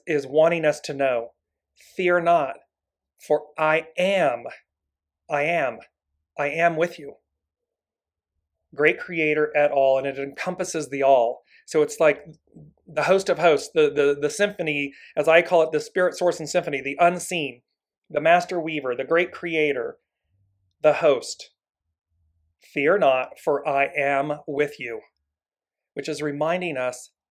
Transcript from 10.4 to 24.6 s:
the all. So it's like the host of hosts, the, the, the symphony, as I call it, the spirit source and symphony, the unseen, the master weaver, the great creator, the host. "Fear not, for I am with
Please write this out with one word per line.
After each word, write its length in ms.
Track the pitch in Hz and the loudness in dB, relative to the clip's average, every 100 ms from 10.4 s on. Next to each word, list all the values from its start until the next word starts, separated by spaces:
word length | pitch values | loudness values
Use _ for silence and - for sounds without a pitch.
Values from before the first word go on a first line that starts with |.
| 185 180 180 160 147 | -8 -6 -6 -6 -6
the 120 | 139 | 0
all. 400 | 135 131 117 - _ _ - | 4 4 4 -2 _ _ -4
So 160 | 156 | 0
it's 180 | 147 - | 0 2
like 240 | 156 139 - - _ - 151 _ - | 2 2 -4 -20 _ -20 -20 _ -10
the 200 | 151 151 | -2 2
host 220 | 190 190 | 2 2
of 120 | 151 | 2
hosts, 320 | 170 143 - | 4 2 2
the, 160 | 160 147 | 2 2
the, 260 | 139 143 143 | 2 0 0
the 80 | 147 | -2
symphony, 640 | 170 202 202 160 147 139 - - - | -2 -2 -2 -4 -4 -6 -10 -10 -2
as 100 | 151 | 4
I 140 | 165 | 6
call 220 | 170 170 | 6 4
it, 80 | 156 | 2
the 80 | 151 | 0
spirit 360 | - 190 180 180 | -4 -2 -2 0
source 240 | 180 170 | -2 -2
and 80 | 151 | -4
symphony, 320 | 180 170 135 | -4 -2 -4
the 160 | 135 139 | -6 2
unseen, 640 | 175 180 - 175 139 120 _ _ _ _ _ | 2 2 -4 -6 -6 -10 _ _ _ _ _
the 100 | 147 | -2
master 380 | 156 175 175 180 | 4 4 2 -6
weaver, 340 | 160 151 131 123 | -6 -6 -6 -6
the 100 | 131 | -2
great 260 | 165 180 | 0 0
creator, 640 | - 175 160 151 127 113 - _ _ _ _ _ _ _ _ | -6 -6 -2 0 -2 -6 -12 _ _ _ _ _ _ _ _
the 100 | 151 | 2
host. 560 | 147 165 123 - - - _ _ _ _ _ _ _ _ _ _ _ | 4 2 2 -2 -14 -18 _ _ _ _ _ _ _ _ _ _ _
"Fear 380 | _ 147 143 202 | _ -2 0 4
not, 400 | 147 131 123 - | 4 2 -2 -6
for 240 | 165 143 156 | -4 -2 -2
I 220 | 139 139 147 | -2 -2 -2
am 360 | 139 139 151 151 - | -2 -2 -2 -6 -6
with 340 | 143 | -4